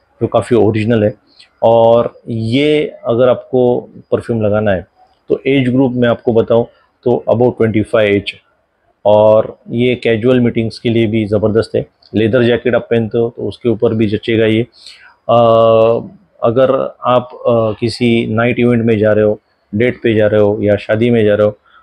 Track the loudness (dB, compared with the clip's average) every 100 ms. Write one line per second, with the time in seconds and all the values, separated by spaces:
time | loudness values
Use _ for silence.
0 | _ -8 -2 -2 0 2 2 0 0 0
1 | 0 -4 _ _ _ -2 2 4 4 2
2 | 0 -8 -12 -8 -2 -2 0 -2 -4 -8
3 | -4 0 0 0 -2 0 0 -2 -6 -18
4 | -6 -6 -4 -4 -2 0 -2 -4 -6 _
5 | _ _ -6 -4 0 0 0 0 0 0
6 | 0 0 -2 0 2 0 -2 _ _ _
7 | -4 -2 -2 0 0 0 -2 -2 -2 0
8 | 2 0 -4 -14 _ _ _ _ _ _
9 | 2 4 4 4 0 -8 -10 -4 -2 -2
10 | -2 0 0 2 0 -2 -6 -6 -2 0
11 | 0 -2 -2 -2 0 -2 -2 -6 -8 _
12 | _ -2 0 0 0 0 0 -2 -2 -4
13 | -2 -4 -4 -6 -12 -6 -4 -2 -2 -2
14 | -2 -4 -2 0 0 0 -4 _ -20 -20
15 | -20 _ 0 2 4 4 4 4 2 0
16 | -6 -20 _ -6 -2 0 0 0 -4 -6
17 | -2 -2 -2 -8 -2 0 -2 -4 -6 -2
18 | 0 0 -2 -2 -2 0 0 0 0 0
19 | 2 2 0 -2 _ _ _ -2 -2 -2
20 | -2 0 2 2 0 0 0 -2 -2 -2
21 | 0 2 2 2 0 -2 _ _